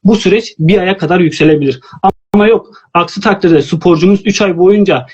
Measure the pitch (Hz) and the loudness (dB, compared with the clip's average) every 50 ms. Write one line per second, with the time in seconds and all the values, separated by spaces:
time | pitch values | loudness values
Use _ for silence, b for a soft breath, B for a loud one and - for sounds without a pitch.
0 | - 190 226 208 - 180 196 226 - - - - 156 165 202 202 180 190 190 - | 0 0 0 0 0 0 0 0 -2 -6 -8 -4 0 0 0 0 0 -2 -4 -4
1 | 160 151 180 180 175 151 - - 156 156 151 147 139 135 127 131 B B B B | -2 -2 0 0 0 -2 0 0 0 2 2 2 0 -2 -4 -6 B B B B
2 | - 196 - _ _ _ - 208 208 220 226 - b b b b b b - 170 | -4 -4 -4 _ _ _ -2 0 2 2 0 0 b b b b b b -4 -4
3 | 175 170 - 196 - 220 196 - - 165 165 143 139 - 175 160 - 175 165 151 | -4 -4 -6 -6 -4 -2 -2 0 2 2 2 2 0 -2 -4 -2 0 0 2 2
4 | 175 196 202 196 - 214 - - 208 196 170 170 180 190 208 208 196 185 151 127 | 2 2 2 2 0 -2 -2 -2 -2 -2 0 0 2 2 2 2 2 0 0 -2
5 | 127 B | -4 B